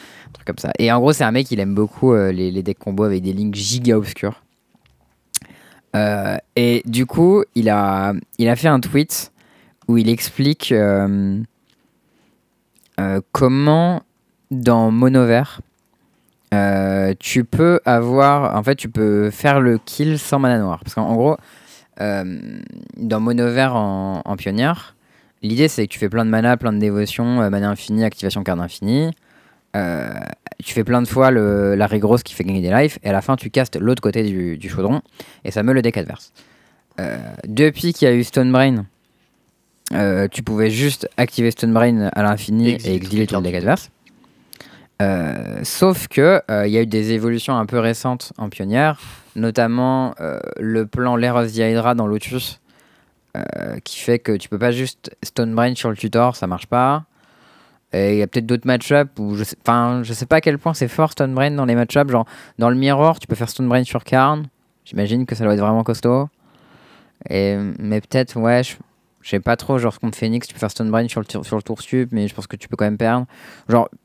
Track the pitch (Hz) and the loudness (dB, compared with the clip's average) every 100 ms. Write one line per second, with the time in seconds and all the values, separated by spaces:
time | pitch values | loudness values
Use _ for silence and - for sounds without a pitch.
0 | - - - - - - - - 117 120 | -20 -20 -20 -16 -12 -8 -6 0 2 4
1 | 131 151 120 123 131 104 98 101 107 - | 4 4 2 0 0 -2 0 0 -2 2
2 | 127 113 95 90 92 92 95 98 104 98 | 4 4 2 0 -2 -4 -4 -6 -4 -2
3 | 104 95 95 95 104 101 101 123 120 110 | 0 0 -2 -2 -4 -4 -4 -2 2 2
4 | 101 - 101 - _ _ _ _ _ _ | 0 -6 -8 -8 _ _ _ _ _ _
5 | _ _ _ - - - - _ _ 104 | _ _ _ -10 -10 -20 -20 _ _ -2
6 | 104 104 98 98 - - 120 120 - 117 | 0 0 -4 -6 -4 0 2 2 0 -2
7 | 127 - 175 202 - 120 110 104 98 98 | 0 2 4 4 2 0 2 2 2 0
8 | 98 98 - - 117 120 160 139 - 139 | -2 -4 -6 -2 0 2 4 2 2 0
9 | 160 - - _ _ _ _ _ - 117 | 0 -4 -10 _ _ _ _ _ 0 2
10 | 110 117 - - 139 156 - 113 104 98 | 4 0 -2 -2 0 0 0 2 4 2
11 | 98 101 98 98 113 _ _ _ _ _ | 2 0 -2 -4 -8 _ _ _ _ _
12 | _ _ _ _ _ _ _ _ _ - | _ _ _ _ _ _ _ _ _ -4
13 | 95 98 - - 127 135 147 160 170 180 | -2 -2 -4 2 2 4 4 4 2 0
14 | - _ _ _ - 131 120 117 113 113 | -6 _ _ _ -10 -2 4 4 4 4
15 | 127 131 120 117 143 - - _ _ _ | 4 4 4 4 0 -6 -20 _ _ _
16 | _ _ _ _ - 104 101 98 98 98 | _ _ _ _ -4 0 2 0 0 0
17 | 95 98 - 123 120 - 170 175 - 120 | -2 -2 -4 -2 0 2 2 2 4 2
18 | 120 135 139 143 135 107 110 131 113 117 | 4 4 4 4 2 0 0 -2 -2 0
19 | 107 104 104 - 147 139 127 113 - - | 2 2 0 0 2 4 4 2 -2 -4
20 | 151 151 - 139 131 117 98 85 - - | -2 -2 -2 0 2 2 0 -6 -8 -6
21 | 95 117 135 156 - - - - _ - | -2 2 2 0 -6 -20 -20 -20 _ -8
22 | 104 98 92 87 - 50 - 50 - - | -6 -4 -6 -10 -12 -16 -16 -18 -20 -10
23 | 113 110 113 120 120 123 135 120 104 95 | -4 -2 0 0 2 2 2 2 -2 -2
24 | 95 95 - 98 98 104 139 175 - _ | -4 -6 -6 -6 -4 0 0 -2 -8 _
25 | _ _ _ _ 104 117 156 - 104 - | _ _ _ _ -4 2 2 2 -4 -4
26 | 101 110 110 110 117 123 117 104 107 101 | -2 0 0 2 2 2 0 0 0 0
27 | 104 - 120 123 104 101 101 101 - 107 | -2 -2 -2 0 0 0 -2 -4 -2 -2
28 | 110 - 98 104 95 87 87 - 98 131 | 0 -2 -4 -4 -2 -4 -4 -6 -2 0
29 | 160 - _ _ _ _ _ 104 90 82 | 0 -6 _ _ _ _ _ -6 -4 -4
30 | 57 50 50 - - - - 120 110 123 | -8 -10 -12 -14 -18 -16 -8 -4 0 0
31 | 117 131 131 123 104 101 101 101 101 107 | 2 4 4 4 4 2 2 2 2 2
32 | 104 117 - - 90 95 87 107 147 - | 4 2 0 -6 -4 -2 2 2 2 0
33 | 104 98 113 131 110 - 127 - 107 127 | -2 -2 0 -2 -2 -2 -2 -2 -2 0
34 | 107 113 107 95 87 78 92 80 98 139 | 0 0 -2 -2 -4 -6 -8 -4 -2 -2
35 | - - - - - 104 113 131 117 110 | -4 -18 -20 -16 -8 -2 2 2 2 -2
36 | 80 - - _ _ _ _ _ _ - | -4 -10 -18 _ _ _ _ _ _ -10
37 | 90 58 55 50 - 107 151 - 175 170 | -8 -8 -12 -14 -6 2 2 2 -4 2
38 | 135 120 120 - 127 127 135 120 98 _ | 4 4 2 2 4 4 4 2 -4 _
39 | _ _ _ _ _ _ _ _ - - | _ _ _ _ _ _ _ _ -8 -2
40 | 101 95 98 - 110 107 110 110 143 135 | 0 0 -2 -4 -4 0 2 2 0 -2
41 | - - 123 - 117 - 113 113 120 113 | -6 -2 -2 0 0 0 2 4 4 4
42 | 101 - 104 104 104 110 117 120 107 92 | 0 0 0 0 0 0 2 0 -2 -4
43 | 92 104 107 101 87 90 98 160 - _ | -2 -2 0 -2 -2 -2 0 0 -2 _
44 | _ _ _ _ _ - - - _ - | _ _ _ _ _ -20 -20 -20 _ -4
45 | 98 95 80 - 53 50 - - 190 180 | -2 0 -4 -6 -8 -10 -8 2 2 2
46 | - - 151 190 - 107 104 110 113 110 | -2 2 4 4 2 -2 0 2 2 0
47 | 107 113 113 117 - 127 104 120 113 113 | 0 0 0 -2 -2 -2 -2 0 0 -2
48 | 131 123 - - 104 - 98 120 156 147 | -4 -6 -8 -12 -10 -8 -2 0 0 0
49 | - - - 110 113 113 117 120 127 131 | -10 -20 -14 -4 -2 0 0 0 0 0
50 | 127 - 78 60 50 - 110 113 107 - | -2 -6 -8 -8 -8 -8 -4 -2 -2 -2
51 | 123 120 120 120 117 113 113 113 117 120 | -2 0 0 0 0 0 0 2 2 0
52 | 107 107 - 127 - - _ _ _ _ | 0 -2 -4 -8 -8 -12 _ _ _ _
53 | _ _ _ - - - 50 - - - | _ _ _ -12 -10 -10 -10 -10 -12 -6
54 | - 120 - 101 - 104 120 120 131 - | -2 0 0 -4 -4 -2 -2 -2 -4 -10
55 | - - - - 117 113 120 123 120 104 | -18 -16 -10 -4 -2 0 0 0 -4 -4
56 | 110 117 123 120 95 87 - 123 131 147 | -2 2 2 0 -6 -6 -4 0 2 0
57 | 156 _ _ _ _ _ _ _ _ 95 | -6 _ _ _ _ _ _ _ _ -2
58 | 101 104 101 131 113 120 127 123 - 147 | 0 0 0 -2 -2 -2 0 -2 2 2
59 | 139 - 104 104 107 - - 117 120 123 | 2 -4 -6 -4 -6 -4 0 2 2 -2
60 | 113 113 123 160 160 143 165 156 123 - | -4 -8 0 2 2 0 -2 -2 -2 0
61 | 156 - 135 131 143 147 127 117 117 143 | 0 0 -2 0 0 0 0 2 2 2
62 | 143 120 113 - - - 117 127 135 139 | 2 0 -2 -8 -14 -2 0 2 2 4
63 | 160 160 - 110 117 - 127 123 123 117 | 4 2 -4 -6 -6 -4 0 0 0 -4
64 | - 131 135 151 151 _ _ _ - - | 0 2 2 0 -6 _ _ _ -10 -4
65 | 101 120 127 113 110 104 104 110 113 110 | -2 -2 -2 -2 0 2 2 2 0 0
66 | 120 127 147 _ _ _ _ _ _ _ | 0 0 -2 _ _ _ _ _ _ _
67 | _ - - 95 98 101 101 - 104 107 | _ -20 -6 0 0 0 -4 -6 -4 -4
68 | - 131 123 117 113 123 127 - - _ | -2 -2 -2 -2 0 2 0 -8 -20 _
69 | _ _ - 101 117 117 - 131 117 - | _ _ -6 -4 0 -2 0 -2 -2 -4
70 | 117 - 110 120 - - 107 - 110 110 | -6 -4 -4 -4 -6 -8 -8 -4 -2 0
71 | 120 - 104 104 - 110 - 110 - 131 | -2 -4 -8 -8 -6 -6 -6 -10 -4 -4
72 | 123 117 101 - 107 104 - - 104 104 | -2 -2 -4 -6 -12 -14 -10 -4 -2 0
73 | 113 123 123 - - - - 120 - - | 0 0 -4 -12 -20 -14 0 2 2 -4